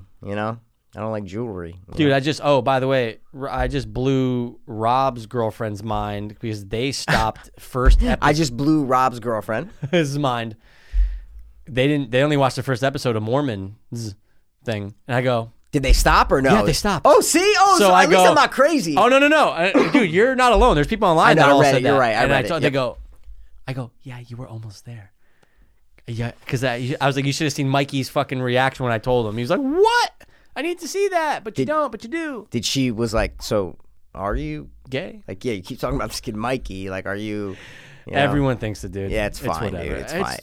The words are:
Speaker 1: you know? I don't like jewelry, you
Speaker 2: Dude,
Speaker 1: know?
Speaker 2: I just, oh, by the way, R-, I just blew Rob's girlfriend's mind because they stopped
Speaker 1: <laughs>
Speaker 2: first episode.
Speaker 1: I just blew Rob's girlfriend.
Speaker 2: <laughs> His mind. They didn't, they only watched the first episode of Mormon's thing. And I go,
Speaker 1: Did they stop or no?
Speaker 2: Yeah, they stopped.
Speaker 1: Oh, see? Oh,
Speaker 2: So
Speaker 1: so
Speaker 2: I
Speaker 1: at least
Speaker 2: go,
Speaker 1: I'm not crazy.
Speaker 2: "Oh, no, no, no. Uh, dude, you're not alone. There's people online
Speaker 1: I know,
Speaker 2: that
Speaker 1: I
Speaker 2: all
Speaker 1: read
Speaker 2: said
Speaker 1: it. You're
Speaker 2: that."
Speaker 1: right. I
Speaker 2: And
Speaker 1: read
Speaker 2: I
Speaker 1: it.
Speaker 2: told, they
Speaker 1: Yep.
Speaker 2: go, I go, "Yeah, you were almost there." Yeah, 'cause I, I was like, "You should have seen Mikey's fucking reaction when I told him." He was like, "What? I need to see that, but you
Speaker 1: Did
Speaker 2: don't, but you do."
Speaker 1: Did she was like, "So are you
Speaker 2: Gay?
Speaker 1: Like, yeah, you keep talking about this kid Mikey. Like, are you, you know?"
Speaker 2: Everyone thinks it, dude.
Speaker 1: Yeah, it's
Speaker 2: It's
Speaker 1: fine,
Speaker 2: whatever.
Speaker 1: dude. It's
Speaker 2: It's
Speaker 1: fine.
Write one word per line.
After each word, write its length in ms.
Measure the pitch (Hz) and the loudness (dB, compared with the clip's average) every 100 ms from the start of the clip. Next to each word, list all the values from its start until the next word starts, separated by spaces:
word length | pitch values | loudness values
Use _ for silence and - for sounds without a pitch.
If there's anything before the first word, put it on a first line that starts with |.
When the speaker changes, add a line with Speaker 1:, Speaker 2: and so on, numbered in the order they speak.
| 98 _ 101 | -16 _ -10
Speaker 1:
you 80 | 104 | -6
know? 240 | 107 117 _ _ _ - | -6 -8 _ _ _ -10
I 40 | |
don't 100 | 110 | -8
like 140 | 110 98 | -8 -8
jewelry, 500 | 98 123 92 85 87 - | -8 -8 -8 -12 -14 -8
you 40 | |
Speaker 2:
Dude, 160 | - 147 | 0 2
Speaker 1:
know? 60 | 139 | 2
Speaker 2:
I 40 | |
just, 220 | 135 143 | 0 -2
oh, 200 | 147 139 | 0 2
by 160 | 120 135 | 2 0
the 80 | 131 | 0
way, 320 | 135 117 - - 135 | 0 -2 -6 -16 -14
R-, 120 | 131 | -8
I 180 | 131 127 | -6 -4
just 260 | 139 110 | -4 -6
blew 680 | 107 131 135 131 123 120 117 - | -4 0 0 0 -2 -6 -10 -14
Rob's 640 | 110 113 127 135 120 107 | -4 0 0 0 -4 -8
girlfriend's 560 | 123 110 - 110 104 | -4 -4 -4 -8 -8
mind 460 | 110 104 104 104 104 | -6 -4 -4 -6 -10
because 360 | 107 117 107 98 | -10 -10 -8 -8
they 260 | 110 135 | -4 -4
stopped 600 | 123 - 127 110 - - | -4 -2 0 -2 -4 -14
Speaker 1:
<laughs> 60 | - | -20
Speaker 2:
first 420 | - 127 127 - | -10 2 4 6
episode. 160 | 240 - | 4 2
Speaker 1:
I 100 | 143 | 2
just 240 | 151 165 117 | 2 0 -2
blew 280 | 143 156 131 | 0 2 2
Rob's 340 | 127 131 120 | 2 2 0
girlfriend. 500 | 113 110 101 113 165 - | -4 -4 -4 -6 -6 -10
Speaker 2:
<laughs> 100 | 139 | -2
His 260 | 180 147 143 | 0 0 -2
mind. 380 | 143 120 113 107 _ _ - - - - - - - - - | -2 -4 -6 -12 _ _ -4 0 0 -2 -14 -20 -20 -20 -6
They 200 | 123 135 | 0 2
didn't, 220 | 147 127 | 0 0
they 140 | 127 | 2
only 140 | 147 147 | 2 2
watched 180 | 131 - | 0 0
the 80 | |
first 200 | 127 120 | -4 -2
episode 320 | 135 139 131 110 | -2 -2 -2 -2
of 60 | |
Mormon's 920 | 107 131 143 101 95 107 _ 120 113 95 _ _ _ _ | -2 -2 -2 -6 -10 -14 _ -12 -10 -14 _ _ _ _
thing. 300 | - 104 101 - - | -8 -8 -8 -14 -6
And 100 | 123 | -2
I 40 | |
go, 300 | 127 120 113 - _ | 0 -2 -4 -14 _
Speaker 1:
Did 120 | 147 | 0
they 100 | 131 | 4
stop 380 | - 156 170 247 | 4 6 4 4
or 100 | 156 | 2
no? 120 | 135 | 4
Speaker 2:
Yeah, 80 | - | 4
they 120 | 202 | 2
stopped. 320 | 147 208 185 - | 0 -2 2 6
Speaker 1:
Oh, 160 | 330 | 6
see? 320 | - 311 392 381 | 4 2 4 4
Oh, 160 | 392 370 | 6 6
Speaker 2:
So 80 | 196 | 6
Speaker 1:
so 40 | |
Speaker 2:
I 100 | 180 | 6
Speaker 1:
at 60 | 196 | 6
least 120 | 190 | 6
Speaker 2:
go, 60 | 180 | 6
Speaker 1:
I'm 60 | 196 | 6
not 160 | 240 | 4
crazy. 440 | - 285 311 165 147 | 4 2 2 0 2
Speaker 2:
"Oh, 140 | 226 | 4
no, 100 | 269 | 6
no, 80 | 285 | 6
no. 220 | 311 202 | 4 2
Uh, 420 | 147 185 - - | 2 2 2 4
dude, 180 | 285 196 | 2 2
you're 220 | 165 247 254 | 4 2 4
not 180 | 254 | 4
alone. 220 | 208 - 160 | 6 6 4
There's 120 | 143 | 0
people 200 | 214 202 | 0 2
online 220 | 160 214 | 6 6
Speaker 1:
I 20 | |
know, 80 | 156 | 6
Speaker 2:
that 60 | 143 | 6
Speaker 1:
I 20 | |
Speaker 2:
all 100 | 139 | 6
Speaker 1:
read 100 | 139 | 6
Speaker 2:
said 60 | 135 | 4
Speaker 1:
it. 40 | |
You're 100 | 127 | 2
Speaker 2:
that." 60 | 139 | 2
Speaker 1:
right. 160 | - - | 2 2
I 60 | |
Speaker 2:
And 80 | - | 2
Speaker 1:
read 60 | 135 | 0
Speaker 2:
I 80 | - | 0
Speaker 1:
it. 20 | |
Speaker 2:
told, 140 | 160 | -2
they 60 | 143 | 0
Speaker 1:
Yep. 60 | |
Speaker 2:
go, 240 | 135 123 - - - - - - - - | 0 -4 -6 -16 -20 -18 -18 -18 -16 -12
I 60 | |
go, 180 | 110 117 _ | -10 -12 _
"Yeah, 160 | 135 123 120 | -18 -18 -16
you 120 | 120 | -16
were 100 | 127 | -14
almost 380 | 113 110 98 - | -14 -16 -18 -20
there." 260 | 113 98 _ _ _ _ _ _ _ _ _ - | -20 -20 _ _ _ _ _ _ _ _ _ -12
Yeah, 240 | 117 120 - - | -8 -8 -8 -6
'cause 180 | 131 | -2
I, 320 | 127 120 123 151 | -2 -2 -4 -2
I 60 | 135 | -2
was 80 | 139 | 0
like, 100 | 139 | -2
"You 80 | |
should 120 | 135 156 | -2 -4
have 80 | |
seen 140 | - 135 | -2 -2
Mikey's 420 | 139 139 139 123 | -2 -2 -4 -4
fucking 300 | 151 135 131 | -4 -4 -4
reaction 420 | 127 123 131 - 127 | 0 0 0 0 -2
when 80 | |
I 60 | 110 | -2
told 260 | 127 123 110 | 0 0 0
him." 80 | 107 | -4
He 60 | |
was 80 | 120 | -2
like, 100 | 185 | -2
"What? 520 | 269 320 427 480 427 - - _ _ - | 0 2 2 2 -2 -6 -20 _ _ -8
I 60 | |
need 180 | 311 349 | -8 -8
to 80 | 302 | -8
see 200 | 381 403 | -4 -2
that, 340 | 359 311 170 | 0 -2 -4
but 140 | 214 190 | -6 -4
you 80 | 226 | -2
Speaker 1:
Did 60 | |
Speaker 2:
don't, 200 | 311 285 | -2 -4
but 120 | 220 | -6
you 60 | 233 | -10
do." 380 | 330 320 247 - | -8 -8 -10 -8
Speaker 1:
Did 120 | 165 | -6
she 280 | - 269 127 | -4 -2 -2
was 200 | 107 117 | -2 -2
like, 280 | 110 95 - | -2 -2 -4
"So 360 | - 110 90 - - - - | -4 -2 -2 -8 -20 -20 -20
are 220 | - 98 117 | -10 -6 -6
you 340 | 151 151 139 - - | -6 -10 -14 -20 -10
Speaker 2:
Gay? 340 | 131 196 214 - | -10 -10 -14 -14
Speaker 1:
Like, 160 | 95 | -8
yeah, 100 | 127 | -6
you 100 | 104 | -6
keep 160 | 87 127 | -8 -8
talking 160 | 127 135 | -4 -4
about 140 | 110 | -6
this 100 | - | -8
kid 140 | - 107 | -10 -6
Mikey. 540 | 117 135 - 95 95 | -4 -6 -6 -10 -8
Like, 140 | 95 98 | -8 -6
are 80 | 101 | -6
you, 420 | 107 104 101 95 - - - - - | -6 -6 -8 -10 -16 -20 -20 -20 -8
you 80 | |
know?" 60 | 143 | -2
Speaker 2:
Everyone 380 | 143 147 135 117 | 0 0 -2 -2
thinks 260 | 107 101 | -6 -8
it, 80 | 98 | -10
dude. 160 | 95 98 | -8 -6
Speaker 1:
Yeah, 140 | 104 104 | -4 -4
it's 140 | - | -6
Speaker 2:
It's 60 | - | -6
Speaker 1:
fine, 260 | 82 98 | -4 -6
Speaker 2:
whatever. 160 | 92 71 | -8 -8
Speaker 1:
dude. 80 | - | -10
It's 160 | 110 | -8
Speaker 2:
It's 80 | 160 | -6
Speaker 1:
fine. 160 | 113 64 | -6 -6